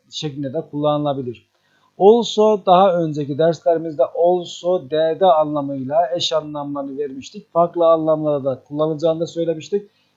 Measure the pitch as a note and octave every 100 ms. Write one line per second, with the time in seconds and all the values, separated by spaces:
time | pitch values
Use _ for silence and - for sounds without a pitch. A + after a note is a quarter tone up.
0 | _ - D#3 C3+ C#3 D3+ D#3 D3 D3 D3
1 | D3 C#3 B2 G#2+ _ _ _ _ _ -
2 | F#3+ A#3 A3 G#3 G#3+ G#3 G3 F3+ G3 F3
3 | D#3+ D3 C#3+ C#3+ D#3+ D#3+ F3 E3 E3 D3
4 | E3 - E3+ F3+ E3+ - F3 F3+ C3 D#3
5 | D#3+ D#3 F#3 D#3 D3+ D3 C#3 C#3 C3 D3+
6 | E3+ E3+ - D#3+ D3+ D3 C#3+ C#3+ C#3 C3+
7 | D3 C3+ - G#3 - E3+ F3 E3+ E3 E3
8 | D#3 D#3 D3+ C#3+ C3+ B2+ _ D3 D#3 D#3
9 | D#3+ D#3+ E3 E3+ E3 D#3+ D3+ G3+ G3+ _
10 | _